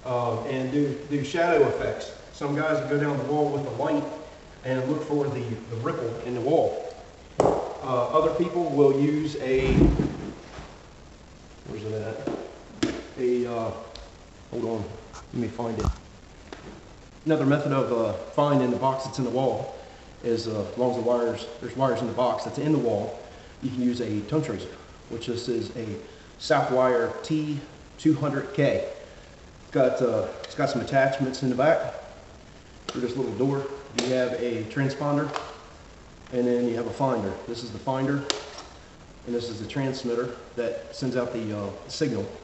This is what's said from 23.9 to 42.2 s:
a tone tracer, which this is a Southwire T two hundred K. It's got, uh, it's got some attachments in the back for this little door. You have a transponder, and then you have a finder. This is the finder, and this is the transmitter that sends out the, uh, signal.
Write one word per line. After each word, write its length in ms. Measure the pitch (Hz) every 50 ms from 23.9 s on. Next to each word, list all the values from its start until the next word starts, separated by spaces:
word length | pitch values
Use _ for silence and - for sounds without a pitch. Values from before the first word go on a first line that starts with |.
| 117 107
a 200 | 120 107 107 104
tone 200 | 104 - 147 156
tracer, 280 | 139 117 104 92 92 - - - - - - - - -
which 160 | 117 113 -
this 220 | 123 117 - - -
is 200 | 117 113 104 98 -
a 100 | 120 110 107 98 - - - - - - - - -
Southwire 840 | - - 156 139 127 - 127 127 131 127 123 117 113 104 - -
T 380 | - - 160 156 151 151 147 139 - - - - - - - -
two 160 | - 160 156
hundred 400 | 139 151 143 135 139 - - -
K. 340 | - 143 127 - - - - - - - - - - - - - - - - - -
It's 80 | - -
got, 280 | - 143 127 127 - -
uh, 280 | 127 117 107 - - - - -
it's 120 | - - -
got 160 | - 139 127
some 100 | - 117
attachments 640 | 107 - 143 135 135 135 135 - 135 127 131 -
in 80 | 139 127
the 40 | 123
back 400 | 123 135 156 - - - - - - - - - - - - - - - - - - - - - - -
for 140 | - - 123
this 140 | 123 117 -
little 180 | 135 123 113 101
door. 320 | 104 131 139 139 139 - - - - - - - 120
You 120 | 120 127 127
have 180 | 127 127 120
a 320 | - 113 120 120 113 107 107
transponder, 640 | - - 143 135 131 - - 151 143 143 147 151 143 - - - - - - - - - - - - - - - - - - - -
and 120 | 131 123 123
then 220 | 123 123 120 123 120
you 60 | 113
have 140 | 131 120 107
a 40 |
finder. 400 | 98 - 139 131 123 110 98 98 92 - -
This 160 | - 117 117
is 80 | 120 113
the 80 | 104 101
finder, 460 | - 135 131 135 135 135 143 143 139 - - - - - - - - - - - - - - - - - - - -
and 80 | 123 120
this 140 | 120 117 113
is 120 | 107 104
the 60 | 110
transmitter 680 | 98 - 143 135 131 120 - - 120 117 117 127 127 - - - - -
that 380 | 120 120 113 98 - - - -
sends 220 | - 139 127 120
out 160 | 127 120 120
the, 240 | - 113 110 107 104
uh, 140 | 104 101 98 98 - -
signal. 400 | - - - 160 - 113 98